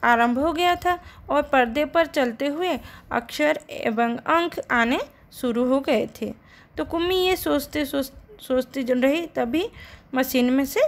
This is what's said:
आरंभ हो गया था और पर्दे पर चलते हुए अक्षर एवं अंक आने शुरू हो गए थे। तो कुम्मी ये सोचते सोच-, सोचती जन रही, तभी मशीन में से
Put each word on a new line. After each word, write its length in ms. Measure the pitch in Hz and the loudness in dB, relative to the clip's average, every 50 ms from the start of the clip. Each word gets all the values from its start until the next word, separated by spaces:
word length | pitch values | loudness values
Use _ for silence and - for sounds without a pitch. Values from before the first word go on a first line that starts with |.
| - | 2
आरंभ 340 | 233 240 226 233 240 240 254 | 4 4 6 4 2 2 2
हो 140 | 285 330 320 | 0 0 0
गया 240 | 320 349 349 349 | 2 2 2 2
था 260 | 349 349 349 359 349 349 - - - - - | 2 0 0 -2 -2 -4 -14 -20 -16 -6 -2
और 120 | 277 294 294 | 0 0 0
पर्दे 420 | 294 - 262 247 233 226 294 302 | 2 2 2 2 2 2 -2 -2
पर 220 | 285 - 339 330 | 0 2 0 0
चलते 400 | 294 285 311 262 240 226 - 277 | 2 2 0 0 0 0 -2 -2
हुए 320 | 285 285 311 359 359 311 240 - - - - - - - | -2 -2 -2 -2 -2 -2 -4 -6 -10 -20 -20 -12 -4 -4
अक्षर 480 | 240 240 - - - 302 294 - - - - | -4 -4 -4 -4 0 0 0 0 0 -4 -14
एवं 460 | - - - 233 220 220 233 233 233 | -10 -4 -4 -2 0 0 0 0 0
अंक 360 | 262 - - 311 339 339 339 - - - - | -4 -2 0 2 2 2 0 -4 -6 -4 -2
आने 280 | - 240 233 233 262 359 554 - - - - - - | 2 2 2 2 0 -2 -2 -6 -12 -20 -20 -20 -14
शुरू 320 | - - 247 226 233 247 | -6 -4 -2 0 0 0
हो 160 | 247 262 277 | 2 2 0
गए 280 | 269 - 277 220 - - - - 226 | 2 2 0 0 0 -2 -8 -10 -10
थे। 120 | 208 220 - - - - - - _ - - | -10 -10 -12 -18 -20 -20 -20 -20 _ -8 -8
तो 60 | 311 | -8
कुम्मी 320 | 302 - 339 339 349 381 | -4 -2 -2 -2 0 0
ये 200 | 370 370 370 370 | 0 2 2 0
सोचते 480 | 330 - 330 294 294 277 - - 302 294 | 0 0 0 0 0 -2 -4 -4 -4 -4
सोच-, 560 | 269 285 277 269 - - - - - - - | -4 -2 -4 -4 -6 -8 -20 -20 -20 -20 -16
सोचती 420 | - - 262 254 254 - - 277 262 | -6 -2 -2 -2 -2 -2 -4 -6 -2
जन 200 | 233 247 254 247 | 0 0 2 2
रही, 240 | 269 285 330 339 | 2 2 2 -2
तभी 420 | 320 - 269 247 233 240 320 370 466 - - - - - - - - - | -4 -4 -4 -4 -2 0 -2 -2 -2 -6 -12 -20 -20 -20 -20 -16 -6 -2
मशीन 360 | 262 262 262 - 254 247 247 | -2 -2 0 2 2 2 4
में 140 | 254 269 277 | 2 2 0
से 160 | 269 - 427 571 | 0 0 0 0